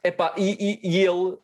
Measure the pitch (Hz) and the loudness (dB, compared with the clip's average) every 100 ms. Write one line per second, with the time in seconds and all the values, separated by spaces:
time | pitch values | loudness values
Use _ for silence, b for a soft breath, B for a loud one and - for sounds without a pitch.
0 | 175 170 165 - 190 202 202 214 185 175 | -4 -2 -2 0 -2 0 -2 -2 0 2
1 | 190 175 185 185 | 2 2 -2 -4